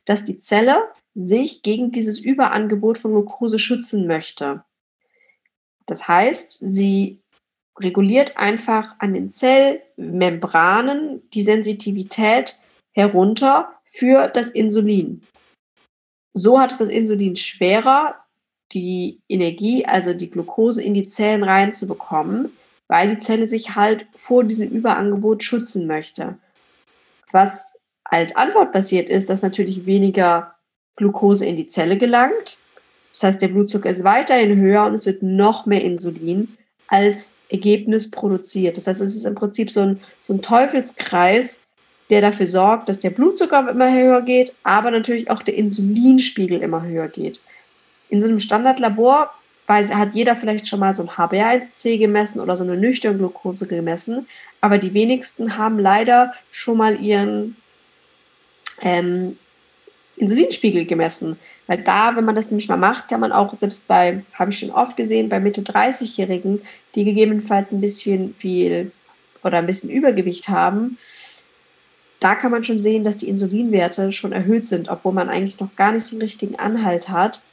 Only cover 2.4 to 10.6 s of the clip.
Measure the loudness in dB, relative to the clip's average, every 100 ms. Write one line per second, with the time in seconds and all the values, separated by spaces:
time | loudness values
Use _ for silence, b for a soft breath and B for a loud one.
2.4 | 0 0 -2 0 0 -2 0 0 0 -4
3.4 | -4 -2 -2 -4 -4 -4 -2 -4 -6 -8
4.4 | -8 -8 -14 _ _ _ _ _ _ _
5.4 | _ _ _ _ -12 -10 0 2 2 0
6.4 | -10 -12 -4 0 2 0 -2 -8 _ _
7.4 | _ _ _ -8 -4 0 2 2 2 -2
8.4 | -2 -2 -2 -2 -4 -6 -4 -4 -6 -2
9.4 | 4 4 4 0 -8 -14 -8 0 0 0
10.4 | 0 2